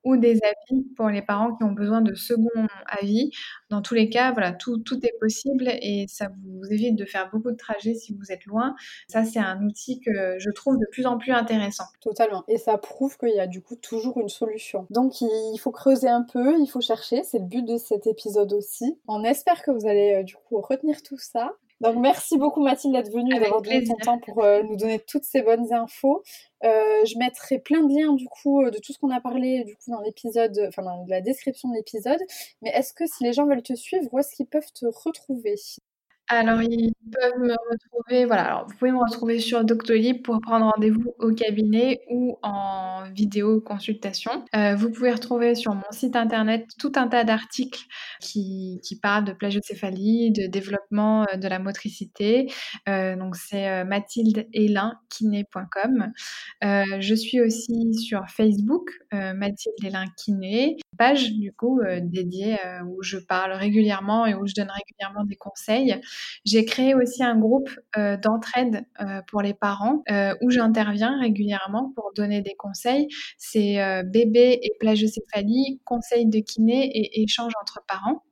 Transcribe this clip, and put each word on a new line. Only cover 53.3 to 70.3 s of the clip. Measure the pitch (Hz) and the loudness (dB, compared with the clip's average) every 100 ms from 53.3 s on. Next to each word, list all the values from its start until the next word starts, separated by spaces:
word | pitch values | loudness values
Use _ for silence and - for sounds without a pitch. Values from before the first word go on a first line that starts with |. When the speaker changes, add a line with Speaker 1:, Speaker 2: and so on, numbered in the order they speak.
| 175 | -10
Speaker 1:
c'est, | - 202 196 185 | -8 -4 -2 -2
heu, | |
mathilde | 185 202 208 233 220 214 220 | -2 -4 -4 0 2 2 -2
hélin | 214 208 202 214 - _ | 0 2 2 -2 -6 _
kiné | - 220 208 202 | -2 -2 -2 -4
point | 185 185 | -10 -8
com. | 196 220 254 220 - - - - - | -4 0 0 0 -6 -14 -14 -16 -4
Heu, | 202 202 196 196 | 0 2 0 -2
je | 196 220 | 0 0
suis | 220 254 | 2 2
aussi | 226 226 - 233 226 | 2 2 -4 0 0
sur | 220 226 202 190 | 0 -2 -6 -4
Facebook, | - 220 202 208 349 359 - _ | 2 4 4 2 0 -2 -16 _
heu, | 202 190 | -6 -6
Mathilde | 190 202 208 440 440 | -4 -4 -4 -8 -6
Hélin | 196 190 190 - | -6 -6 -8 -8
Kiné, | - 196 185 220 285 320 - - | -4 -2 0 0 0 -2 -12 2
page | 240 285 240 | 4 4 2
du | 214 202 | -2 -6
coup, | - 233 262 | -2 0 2
heu, | 202 180 | 2 -2
dédiée, | 175 180 180 185 208 214 180 | -2 -4 -4 -4 -2 -2 -4
heu, | 180 180 | -6 -8
où | 185 | -8
je | 190 196 | -8 -10
parle | 180 185 190 | -2 -2 0
régulièrement | 190 202 214 214 196 196 220 226 | -2 2 4 4 2 0 2 2
et | 196 | 0
où | 202 | -2
je | 208 | -4
donne | 196 | -6
régulièrement | 196 - _ 196 202 208 | -8 -14 _ -10 -4 -6
des | 196 | -6
conseils. | 202 - - 226 262 - - - - - 202 | -14 -12 0 2 2 0 -4 -14 -14 -8 2
J'ai | 220 220 | 4 4
créé | - 262 269 | 2 4 4
aussi | 247 247 | 2 0
un | 247 226 | 2 4
groupe, | 220 269 269 - _ 214 | 4 2 0 -10 _ -2
heu, | 202 202 | -2 0
d'entraide, | 214 226 220 247 247 208 - - | 0 0 -2 0 0 -2 -6 -10
heu, | 202 196 190 | -8 -8 -4
pour | 208 | -2
les | 202 202 | -2 -2
parents, | 202 202 214 294 - | -2 0 0 0 0
heu, | 202 196 | 0 0